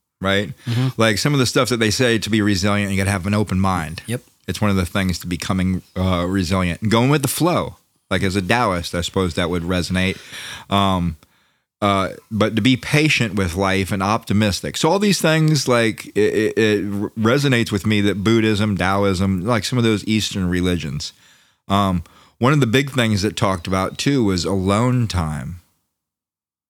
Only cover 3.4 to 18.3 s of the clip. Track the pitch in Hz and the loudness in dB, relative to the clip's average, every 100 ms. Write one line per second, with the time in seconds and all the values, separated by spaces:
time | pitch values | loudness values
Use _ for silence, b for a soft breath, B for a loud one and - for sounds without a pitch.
3.4 | 104 92 95 90 76 82 - 123 - _ | 0 0 0 0 -4 -10 -10 -10 -10 _
4.4 | - 92 104 190 87 101 92 90 90 87 | -10 -2 0 0 0 -2 -2 -2 -4 -6
5.4 | - 95 90 92 - 95 92 90 90 98 | -4 -2 0 -2 -6 -4 0 0 0 -2
6.4 | 85 95 90 82 110 113 127 147 135 - | 0 0 0 -2 0 2 4 2 -2 -2
7.4 | 165 139 82 - _ _ - 95 95 98 | 0 0 -4 -10 _ _ -4 -2 0 -2
8.4 | 92 117 117 90 82 87 - 98 92 87 | 0 2 2 0 -4 -4 -4 -2 -2 -2
9.4 | 87 90 85 90 82 92 92 - B B | -2 -2 -2 -2 -2 -2 -2 -4 B B
10.4 | B B B 98 98 92 87 80 _ b | B B B 0 0 0 -2 -6 _ b
11.4 | b b b - 104 98 87 50 - 104 | b b b -4 -2 0 -2 -6 -6 -2
12.4 | 107 110 123 123 - 151 151 - 113 104 | 0 2 2 2 2 2 2 2 0 0
13.4 | 92 85 98 95 92 104 95 113 - 104 | -2 0 0 0 0 -2 0 -2 0 0
14.4 | 107 95 76 - 160 190 208 185 165 156 | 2 0 -4 -2 0 2 2 0 2 2
15.4 | 156 151 131 120 113 - - 101 104 101 | 4 2 2 2 2 -2 -6 0 2 2
16.4 | 107 - 107 104 101 101 104 - 110 139 | 0 2 2 2 -2 -6 -6 -2 2 2
17.4 | 139 120 110 101 110 107 101 98 104 | 2 0 0 -2 0 0 2 0 2